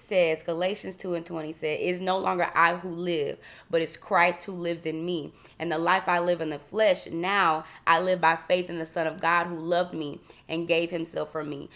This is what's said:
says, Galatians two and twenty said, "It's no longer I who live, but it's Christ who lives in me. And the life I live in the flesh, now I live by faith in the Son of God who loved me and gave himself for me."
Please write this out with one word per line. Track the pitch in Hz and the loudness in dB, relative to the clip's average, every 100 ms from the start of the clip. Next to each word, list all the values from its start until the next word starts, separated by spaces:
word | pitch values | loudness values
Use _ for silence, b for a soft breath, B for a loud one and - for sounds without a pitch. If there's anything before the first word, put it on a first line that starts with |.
| - | 0
says, | 190 165 160 | 4 4 2
Galatians | - 165 185 202 190 185 | -2 -2 -2 -2 -8 -8
two | 185 | -4
and | 170 | -4
twenty | 165 170 156 | -4 -8 -8
said, | 160 156 151 | -4 -2 0
"It's | 180 180 | -2 0
no | 185 190 | 0 0
longer | 190 180 170 - | 0 0 2 4
I | 170 180 | 4 2
who | 185 | -4
live, | 170 180 165 139 - B B - | -4 -2 0 -2 -4 B B -2
but | 170 | 0
it's | 160 - | 0 -6
Christ | - 190 175 180 - | 0 4 4 2 -8
who | |
lives | 180 170 170 160 | -6 -4 -4 -4
in | 160 170 | -4 -4
me. | 170 147 B B - | -4 -6 B B -8
And | 170 | -4
the | 160 | 0
life | 170 190 190 | 2 2 2
I | 175 | 0
live | 175 170 | 2 0
in | 160 | -2
the | 147 | -6
flesh, | - 208 214 180 - | -4 2 4 2 -2
now | 165 175 202 175 156 160 B - | -4 0 4 4 2 -4 B 4
I | 165 | 4
live | 185 185 | 4 4
by | 165 165 | 4 2
faith | - 185 180 | 2 0 0
in | 170 | -6
the | 160 | -6
Son | 175 160 | -4 -4
of | 151 | -2
God | 165 175 175 | 0 2 0
who | 170 | -4
loved | 165 175 180 | 0 0 0
me | 170 147 - B B - | -4 -8 -10 B B -8
and | 165 170 | -4 0
gave | 165 170 | 0 0
himself | 170 165 156 151 | -4 -6 -6 -6
for | 156 | -6
me." | 151 139 147 | -8 -8 -12